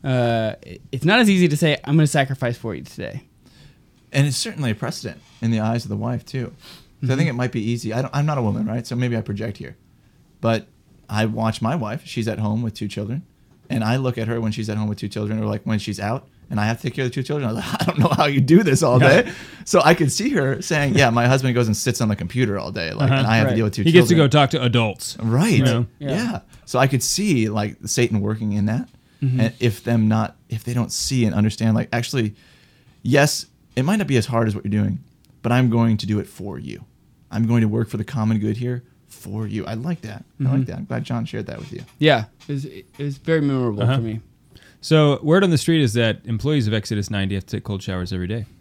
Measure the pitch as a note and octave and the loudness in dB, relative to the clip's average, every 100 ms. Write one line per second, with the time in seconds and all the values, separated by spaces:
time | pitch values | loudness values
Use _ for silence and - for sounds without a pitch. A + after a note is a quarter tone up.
0 | C#3+ B2+ A#2 A2+ A2 - - - - C3 | 0 0 0 0 -2 -6 -14 -18 -10 -4
1 | D#3 A3+ A3 F#3+ F3 D3 E3 D3 - D3+ | 2 4 4 6 4 4 0 0 2 4
2 | D3+ D#3 C3 C3 B2 A#2+ A#2 D2+ - - | 4 2 0 -2 -4 -4 -6 -8 -10 -10
3 | D#2 - - _ _ - - _ _ _ | -10 -10 -18 _ _ -20 -20 _ _ _
4 | _ C#3 C#3+ B2 - - B2+ G#2+ A#2+ - | _ 0 2 0 -6 -4 -4 -4 -6 -8
5 | G#2+ - _ - A2+ A2+ G#2+ A#2 G#2 G#2 | -12 -14 _ -6 -2 0 0 -2 -4 -6
6 | A2 A#2+ - C3+ A#2+ - - - - _ | -4 -6 -8 -10 -10 -12 -20 -20 -20 _
7 | B2+ C3 D3 B2 B2 A#2+ G#2+ A#2 A2+ A2+ | -2 2 0 0 -2 -2 -2 -4 -4 -4
8 | C3+ C#3 D3 C#3+ A2+ G#2 G#2+ A#2 A#2 B2 | -2 -2 0 0 0 0 -2 -4 -4 -4
9 | B2 A#2 G#2+ G2+ A2 G2+ C2 - _ _ | -2 -2 -4 -6 -6 -10 -14 -16 _ _
10 | _ _ _ _ A#2 A2 - _ _ _ | _ _ _ _ 0 0 -4 _ _ _
11 | - G#2+ A2 A2+ A2+ A2 A2+ D#3+ G#2+ F2+ | -6 -2 0 0 -2 -2 -2 -2 -4 -8
12 | - - A2 G#2 G#2+ G#2+ A#2 - G#2 - | -8 -6 -4 -2 -2 -2 -4 -6 -8 -6
13 | G#2 C3+ - _ _ _ _ A#2+ A2 B2+ | -6 -8 -10 _ _ _ _ -2 0 0
14 | C3 A#2 A2+ A#2 A2 G#2+ A2 G#2+ G#2+ G#2 | 0 -2 -4 -2 -2 -4 -4 -4 -4 -4
15 | G#2 G#2+ G#2 A2 G#2+ G#2 G#2 G#2+ G#2 G#2 | -6 -6 -4 -4 -4 -4 -2 -4 -4 -6
16 | G2+ B2+ - _ - G#2+ G#2+ A#2 D3 C3 | -4 -6 -8 _ -8 -2 -2 -2 -4 -4
17 | B2+ C#3 B2+ D3+ B2 A2+ F#2 - - - | -4 -4 -4 -2 -2 -4 -6 -2 -2 2
18 | D#3 C#3+ D3 C#3 C3 E3+ F#3+ C3+ D3+ B2 | 2 4 2 2 8 8 8 4 4 6
19 | C3 D3 A#3+ - - - - F3+ C#3+ F3 | 8 6 4 -6 -16 -16 2 4 6 4
20 | D3 - A#3 B3+ C3+ C3+ - D#3 C#3+ A#2 | 2 0 0 0 0 -2 -2 0 2 4
21 | C3 A#2 A#2+ C3+ C3 A#2+ A2+ G#2 - - | 4 4 4 2 2 0 2 0 -2 0
22 | A2+ G2 F2 B2 A2+ G2 - G#2 E2 - | -2 -2 -4 -2 -2 -2 -6 -6 -6 0
23 | C#3 C3+ A2+ A2+ G#2+ G#2 A2 G#2 G#2 E3+ | 2 2 4 4 4 2 0 0 4 6
24 | B2+ E3 C#3 D3 C#3 D3+ B2 A#2+ A2+ - | 6 6 6 4 2 2 0 2 0 -4
25 | - - A2 A#2+ G#3+ E3 C3 A#2 A#2 _ | -12 -6 -2 2 4 4 4 2 -2 _
26 | C#3+ E3 A#3+ G3 _ - - B2+ C3 C3+ | -6 -4 -4 -6 _ -20 -4 2 2 2
27 | - - G#3 C#3 A2 G#2+ G#2 - - - | -2 -2 0 2 2 -2 -4 -6 -6 0
28 | A#2+ G#2+ G2+ G#2+ G#2+ G#2 G#2 A#2+ B3+ - | 0 0 -2 -4 -2 -2 0 -2 -6 -16
29 | _ _ C3+ B2+ B2 - A#2+ G2+ - A#2 | _ _ -2 0 0 0 -2 -2 -2 2
30 | A2 A2 A2 - _ A2+ - A#2+ A2+ - | 2 2 -2 -8 _ -8 -6 -4 -4 -4
31 | - C3 A2 G#2 G#2+ - A2 G#2+ - A#2+ | -2 0 0 2 0 0 0 0 -2 -4
32 | A#2 C3+ G#2+ - _ _ _ _ _ _ | -2 -2 -2 -6 _ _ _ _ _ _
33 | A#2 C#3 C#3+ - - _ _ - C3+ G#3+ | 2 4 4 0 -10 _ _ -4 0 0
34 | C#3+ C3 G#2+ A#2 A2+ G2+ G#2 G#2 G#2 - | 2 0 2 0 0 -2 -2 0 0 -2
35 | - _ _ _ A2+ B2 B2+ A#2 A2+ A2 | -8 _ _ _ 0 2 4 4 2 2
36 | G2 G#2 - - G2 C#2 B1+ - - _ | 0 -2 -4 -12 -12 -12 -12 -14 -16 _
37 | _ _ _ - A2+ A#2 A2 A2 A2+ - | _ _ _ -2 2 2 2 0 -2 -4
38 | G#2+ C#3+ A2 A2 G#2+ A2 B2 B2 - _ | -6 -2 0 0 -2 -4 -6 -8 -10 _
39 | _ - - G2 G#2+ G#2+ - A2 C#3+ E3 | _ -20 -12 -8 -6 -6 -8 -8 -6 -8
40 | A2 G2+ - _ C3 C3+ B2+ - - A#2+ | -10 -16 -18 _ 0 0 -2 -8 -8 -8
41 | A#2 A#2+ A#2 G#2+ - - - - - _ | -6 -6 -6 -8 -10 -12 -12 -14 -16 _
42 | D3+ B2+ G#2+ _ - C#3+ C#3+ E2 - - | 2 2 0 _ -10 -8 -8 -16 -20 -10
43 | C#3+ C3+ - D#3+ D3 C3+ A#2+ G2+ G#2+ C3 | -8 -8 -2 0 2 0 -2 0 0 0
44 | A2+ G#2+ - _ _ - - _ - D#3 | -2 -8 -12 _ _ -20 -20 _ 2 4
45 | D3 C#3 D3 F3 G3 D#3+ - E3 C3 A2+ | 6 2 4 4 4 2 2 2 2 2
46 | A2+ G#2 - A2+ C3 D3+ G#2+ A2 G2+ G#2+ | 0 0 -4 -4 0 0 0 -2 -2 -4
47 | F#2+ G#2+ F#2+ G2 F#2 G#2 - G2 - F#2 | -4 -4 -2 -4 -6 -10 -6 -8 -6 -6
48 | F2+ F#2 F2+ A2+ G2+ - | -4 -4 -4 -6 -8 -16